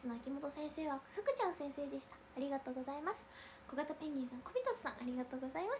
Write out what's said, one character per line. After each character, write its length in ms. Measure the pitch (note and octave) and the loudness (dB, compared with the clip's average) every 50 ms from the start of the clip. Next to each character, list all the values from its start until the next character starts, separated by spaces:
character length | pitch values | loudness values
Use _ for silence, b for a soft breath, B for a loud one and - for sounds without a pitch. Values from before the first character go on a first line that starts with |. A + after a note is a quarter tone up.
| - | -4
の 80 | B3 A#3 | -4 -4
秋 160 | A#3 B3 C4+ | -2 -2 -2
元 220 | C#4 C#4+ D4 C#4+ | -2 -2 -2 -2
先 180 | C#4+ D4+ D4+ D4+ | -2 -2 -2 -2
生 200 | D4+ D#4+ D#4 D4+ | -2 0 0 2
は 80 | C#4 C4+ - - - | 0 0 -2 -4 -4
福 80 | - G#4 - C5+ | 4 4 6 6
ち 80 | C5 | 6
ゃ 80 | A4+ F#4 | 6 4
ん 60 | F4 | 4
先 160 | - C#4+ C#4+ | 2 0 -2
生 160 | C#4 - C#4+ C#4 | 0 -2 -2 -2
で 100 | C#4 C4+ | -2 -4
し 80 | - - | -6 -8
た。 80 | - - - - - | -12 -16 -16 -8 -2
あ 40 | B3+ | 0
り 120 | C4 C#4+ | 2 2
が 80 | C#4 C4+ | 2 2
と 100 | C4+ B3+ | 2 0
う 60 | B3+ | -2
ご 80 | C4 B3+ | 0 0
ざ 100 | C4+ C#4 | -2 -2
い 80 | D4 | 0
ま 80 | D4+ F4 G#4+ | 0 0 0
す。 80 | - - B B B B B B B B | 0 -4 B B B B B B B B
小 100 | - - B3+ | -4 -2 0
型 100 | D4+ - D#4 | 0 0 -2
ペ 100 | - D#4 | -2 -2
ン 80 | D#4 D4 | 0 0
ギ 80 | C4+ | 2
ン 80 | B3+ B3 | 0 0
さ 60 | B3+ | -2
ん。 60 | B3 B3+ | -6 -8
コ 80 | - - | 0 0
ビ 80 | B4+ | 2
ト 80 | B4+ C5 A4+ | 4 4 2
ス 80 | - - | 2 0
さ 80 | C#4+ | -2
ん。 80 | - - | -2 0
あ 80 | B3+ B3 | -2 0
り 80 | B3 | 0
が 80 | B3+ B3 | 0 0
と 120 | B3 - C4 | 0 -2 -2
う 20 | |
ご 100 | C4 C4 | -2 0
ざ 80 | C#4 D#4 | 0 2
い 80 | F4+ | 2
ま 80 | G4+ C5 | 2 2